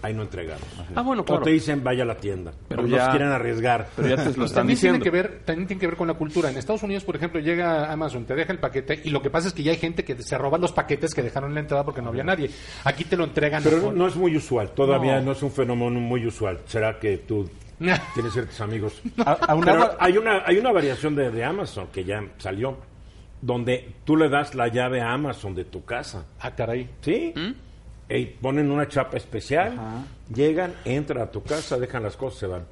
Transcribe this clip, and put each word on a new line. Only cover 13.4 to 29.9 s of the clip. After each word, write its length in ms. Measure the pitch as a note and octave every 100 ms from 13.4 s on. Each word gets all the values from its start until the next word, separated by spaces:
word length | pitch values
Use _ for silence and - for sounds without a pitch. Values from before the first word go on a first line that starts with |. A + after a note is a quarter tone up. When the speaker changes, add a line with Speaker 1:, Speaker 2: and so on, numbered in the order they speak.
| D3 D3+
Speaker 1:
Pero 140 | D3+ D#3+
Speaker 3:
mejor. 160 | G3+ G3+
Speaker 1:
no 120 | F3+
es 80 | E3+
muy 180 | F#3 D#3
usual, 360 | C#3+ B2 G#2
todavía 480 | - C#3 C3+ C3 C3+
Speaker 3:
No. 80 | C3+
Speaker 1:
no 40 |
es 100 | C3+
un 100 | C#3
fenómeno 500 | C3+ B2+ A#2+ A#2+ B2
muy 260 | A#2+ B2 A#2
usual. 320 | G#2+ G#2 F2 -
¿Será 340 | A2+ A2 A2
que 200 | G#2+ F#2+
tú 300 | - G#2+ F#2 - - -
Speaker 3:
<laughs> 340 | E3+ F3 - -
Speaker 1:
tienes 180 | A#2
ciertos 260 | A2+ A2+ -
amigos? 420 | G#2 A2 G#2 - A#3+ - G#3+
Speaker 4:
A-, 60 | D3 E4
aunado 320 | D#3 F3 - A3+
Speaker 1:
Pero 140 | -
Speaker 4:
a 20 | F3+
Speaker 1:
hay 120 | F#3
una, 260 | A3+ G3+ F3+
hay 120 | F#3
una 160 | B3
variación 420 | G3+ D3 B2+ D#3 C#3+
de, 160 | C3
de 140 | A2+ A#2+
Amazon 420 | F#3+ D#3+ - F2+
que 100 | -
ya 180 | F#2 G#2 G2+ -
salió, 360 | G2 G2 B2+ C3+ - - - - - -
donde 520 | B2 B2 A#2+ B2 - -
tú 140 | - D#3
le 100 | D#3
das 260 | C#3 C#3+
la 140 | C3+ A#2+
llave 320 | A2+ B2+ B2+
a 140 | A#2
Amazon 420 | B2+ D3 A#2 G2+ F#2
de 80 |
tu 220 | F2+ F#2 -
casa. 400 | A#2+ D3 G#2 D#2 -
Speaker 3:
Ah, 100 | B2+
caray. 360 | - A2+ A#2+ B2 -
Speaker 1:
¿Sí? 320 | - G#3+ E3+
Speaker 2:
¿Mm? 180 | D3 E3+ C4+ - - - - -
Speaker 1:
Y 140 | A#2+ A#2+
ponen 460 | - B2 C#3 D3
una 160 | C#3+ D3
chapa 300 | C#3 B2 B2+
especial, 560 | - A2 - C#3+ G3
Speaker 4:
Ajá. 300 | B3 A3